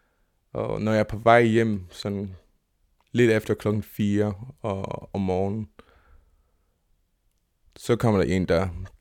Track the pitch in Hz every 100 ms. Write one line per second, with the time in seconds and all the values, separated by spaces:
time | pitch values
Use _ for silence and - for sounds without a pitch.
0 | _ _ _ _ _ 113 110 104 107 107
1 | 107 107 113 120 117 113 113 101 90 -
2 | 104 101 98 92 _ _ _ _ _ _
3 | _ 117 120 110 - 104 107 107 - -
4 | 104 101 104 98 127 - 110 98 - -
5 | - 101 95 92 98 107 107 - - _
6 | _ - _ _ _ _ _ _ _ _
7 | _ _ _ _ _ _ _ - - 117
8 | 117 101 85 92 85 85 92 87 95 -